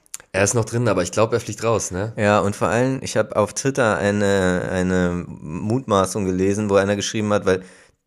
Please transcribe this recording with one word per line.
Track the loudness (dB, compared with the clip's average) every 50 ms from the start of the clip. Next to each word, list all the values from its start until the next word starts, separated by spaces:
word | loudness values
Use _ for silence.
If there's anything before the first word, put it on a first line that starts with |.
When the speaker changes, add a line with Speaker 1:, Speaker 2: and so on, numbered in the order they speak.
| _ _ -16 -16 -12 _ -2
Speaker 1:
Er | 0 2
ist | 2 2
noch | 0 -2
drin, | -2 -2 -2 0 0
aber | 2 0 0
ich | -2
glaub, | 0 0 0 2 0
er | -2
fliegt | -4 -4 -10 -6 -2
raus, | 0 0 0 -2 -4
ne? | -6 -6 -6 -6 -4
Speaker 2:
Ja, | 0 2 4 4 4
und | 2 0 -2
vor | -2 -2 0
allem, | 2 2 0 0 -2 -4 -6
ich | -4 -2
hab | -2 -2 0 0
auf | 0 0 0 -2
Twitter | -4 -4 -2 0 2 2 2 2
eine, | 2 2 0 2 2 2 2 2 4 2 2 2 0 -2 -2
eine | -2 -2 0 0 2 2 2 0 0 -4 -6
Mutmaßung | -8 -12 -14 -12 -10 -10 -6 -4 -2 -2 -2 0 2 2 2 2 2 0 -2 -2
gelesen, | -2 0 0 0 0 0 0 0 2
wo | 4
einer | 4 4 4 0
geschrieben | -2 -2 -4 -4 -2 -2 0 0
hat, | 0 2
weil, | 2 0 0 -2 -8 -20 -20 -20 _ _ _ _